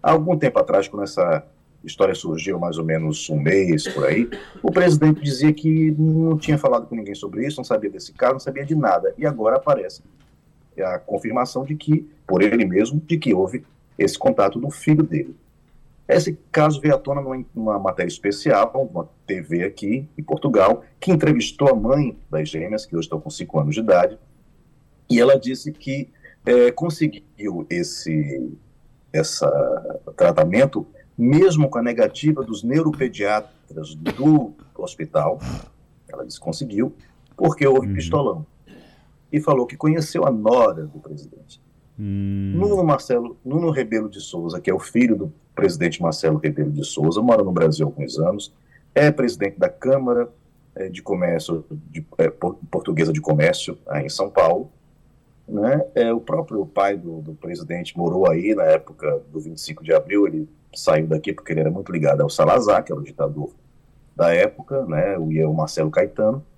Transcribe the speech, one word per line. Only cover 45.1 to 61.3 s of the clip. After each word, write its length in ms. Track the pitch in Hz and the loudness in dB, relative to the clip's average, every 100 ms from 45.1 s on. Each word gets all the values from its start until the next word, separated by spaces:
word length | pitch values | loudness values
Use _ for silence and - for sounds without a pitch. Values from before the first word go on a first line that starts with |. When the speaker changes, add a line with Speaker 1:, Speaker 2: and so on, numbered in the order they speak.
| 104 | 2
Speaker 1:
do 180 | 95 - _ | -2 -10 _
presidente 480 | - 98 85 85 - | 0 0 2 -2 0
Marcelo 360 | 85 80 80 78 | -2 0 0 2
Rebelo 340 | 78 73 76 | 0 -2 -2
de 140 | 73 71 | -2 -6
Souza, 360 | - 76 87 | 0 0 2
mora 220 | 123 110 | 4 4
no 80 | 98 | 4
Brasil 340 | 87 82 78 76 | 2 2 2 -2
há 40 | |
alguns 280 | - 67 65 | -4 -8 -2
anos, 360 | 82 101 - _ _ _ _ - | -2 -2 -8 _ _ _ _ 4
é 160 | 151 | 4
presidente 480 | 147 120 - 101 92 | 4 -2 -2 -6 -2
da 100 | 90 | -4
Câmara, 600 | - 127 135 127 120 117 _ _ _ _ | -2 0 0 2 0 -2 _ _ _ _
é, 140 | - 95 | -12 -10
de 140 | 90 | -10
Comércio, 640 | - 92 87 82 - 82 - 76 - | -6 -2 0 -2 -4 -8 -8 -16 -14
de, 120 | - 78 - | -16 -14 -2
é, 120 | 82 | -2
por-, 280 | - 87 - - | 0 -6 -6 -8
Portuguesa 420 | 90 - 80 82 | -6 -4 0 0
de 80 | 76 | 0
Comércio, 560 | 78 76 78 - - 82 - | 0 2 2 2 -6 -12 -8
aí 180 | 73 69 | -6 -6
em 40 | |
São 200 | - 82 | -6 -2
Paulo, 420 | - 82 90 - _ _ _ _ _ _ _ - | 4 4 2 -2 _ _ _ _ _ _ _ -8
né? 380 | 107 107 147 - | -2 0 0 0
É, 200 | - 113 | 0 2
o 60 | 117 | 0
próprio 460 | - - 156 110 98 | -2 -4 -4 -6 -4
pai 300 | - 98 98 | 0 0 0
do, 260 | 85 80 | -8 -12
do 120 | 78 | -14
presidente 640 | 78 82 85 78 87 85 87 | -14 -12 -12 -8 -10 -8 -4
morou 320 | 85 90 95 | -2 2 2
aí 260 | 82 98 104 | 2 0 0
na 80 | |
época 580 | 80 78 - 80 76 73 71 | 4 2 0 -8 -4 -4 -6
do 80 | 78 | -14
vinte 180 | 78 80 | -12 -14
e 40 | |
cinco 220 | - 78 | -14 -14
de 100 | 80 | 0
abril, 320 | - - 104 101 | 0 2 0 2
ele 220 | 78 - _ _ | 0 -10 _ _
saiu 320 | - - 80 80 | -8 0 0 0
daqui 260 | 78 98 | -2 -4